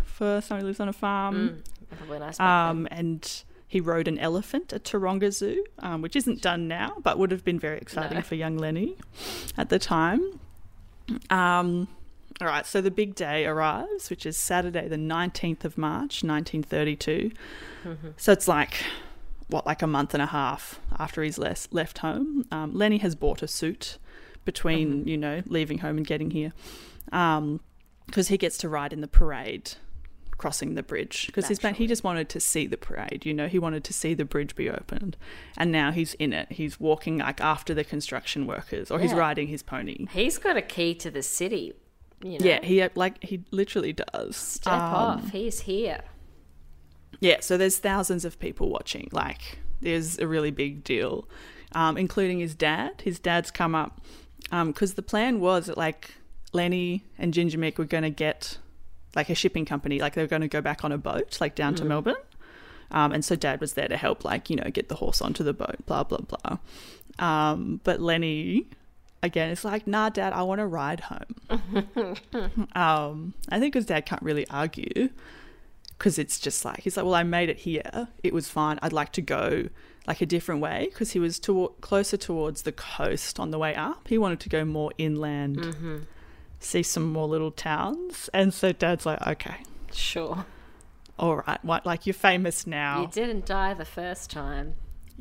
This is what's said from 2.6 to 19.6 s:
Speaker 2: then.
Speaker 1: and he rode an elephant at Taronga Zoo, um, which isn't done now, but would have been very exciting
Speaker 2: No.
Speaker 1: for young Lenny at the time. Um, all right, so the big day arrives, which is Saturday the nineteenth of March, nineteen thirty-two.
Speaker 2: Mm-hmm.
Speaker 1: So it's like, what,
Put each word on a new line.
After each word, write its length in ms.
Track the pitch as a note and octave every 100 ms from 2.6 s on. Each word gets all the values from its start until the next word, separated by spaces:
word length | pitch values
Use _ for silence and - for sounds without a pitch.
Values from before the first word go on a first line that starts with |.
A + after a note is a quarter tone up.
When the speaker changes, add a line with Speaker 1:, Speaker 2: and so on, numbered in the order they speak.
| E3 E3
Speaker 2:
then. 100 | E3 E3
Speaker 1:
and 440 | E3+ D#3+ - - - - -
he 120 | F#3+
rode 280 | E3+ E3 E3
an 120 | D#3+
elephant 540 | E3 E3+ G#3 C#4 F4+
at 100 | G#3
Taronga 480 | - G#3 F#3 G3 G3+
Zoo, 320 | G3+ G3+ D4 G#4 -
um, 220 | F#3+ E3
which 140 | D#3+ C#4+
isn't 260 | A#3+ A#3
done 260 | F#3 E3+ E3
now, 280 | E3 A3 G#4
but 160 | - -
would 140 | F#3+
have 120 | F#3 -
been 140 | F3
very 180 | D#3 D#3
exciting 400 | - - D#3 E3
Speaker 2:
No. 60 |
Speaker 1:
for 120 | - E3
young 220 | D#3+ D#3+
Lenny 400 | D#3 D#3+ A3 F#4+ - - - - - -
at 120 | -
the 100 | F#3
time. 600 | - E3 E3 G#3+ F#4+ F4 - - - - - - - - -
Um, 580 | F#3 F3+ F3 F3+ F3 F#3 - - - - -
all 60 | E3+
right, 180 | D3 -
so 160 | G3+
the 100 | F#3+
big 240 | F#3 G#3 F#3+
day 300 | D#3+ D3+ D#3
arrives, 640 | D#3 D#3 F3+ F4 G#4 -
which 160 | F3 -
is 120 | D#3+
Saturday 500 | - F3+ F3+ E3+ E3+
the 100 | D#3
nineteenth 680 | D#3 E3 F3+ - E3+ D#3+ D#3+
of 120 | D#3
March, 460 | D#3 D#3 C#4+ -
nineteen 400 | E3 D3+ D#3+ D#3
thirty-two. 680 | D3+ D#3 D3+ D3 - D#3+ A3 - - - - -
Speaker 2:
Mm-hmm. 260 | F3 D#3+ D#3+ D3+
Speaker 1:
So 140 | -
it's 160 | G3 -
like, 360 | D#3 D3 - - - - - - - -
what, 180 | D#3